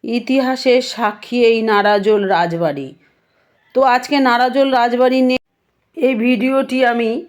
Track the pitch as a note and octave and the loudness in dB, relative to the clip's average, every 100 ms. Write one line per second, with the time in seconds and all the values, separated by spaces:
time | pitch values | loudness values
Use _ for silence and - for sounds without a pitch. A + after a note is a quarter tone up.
0 | A#3 A#3 A#3 C4+ B3+ C4 C4 B3+ B3+ - | -6 -8 -2 -2 0 -2 2 2 0 -4
1 | A3 G#3 - A#3+ A#3 A3+ A3 G#3 G#3 G#3 | -6 -6 -8 0 2 2 2 2 2 2
2 | G3 G#3+ G3 F3+ E3+ E3 E3 C#3+ C3+ - | 2 0 0 0 -2 -2 -4 -4 -12 -16
3 | _ _ _ _ _ _ _ B3+ C4+ B3 | _ _ _ _ _ _ _ 0 2 0
4 | B3 C#4+ C4 A#3+ B3+ B3+ C4+ B3+ A#3+ A#3+ | 0 0 2 2 0 0 0 2 0 2
5 | B3+ C4 B3+ B3+ _ _ _ _ _ - | 2 2 0 0 _ _ _ _ _ -2
6 | C4 A#3 A#3+ B3 B3+ C4+ C4+ B3+ B3 A#3+ | -2 0 0 0 0 -2 -2 0 0 0
7 | A3+ A#3+ | -2 -4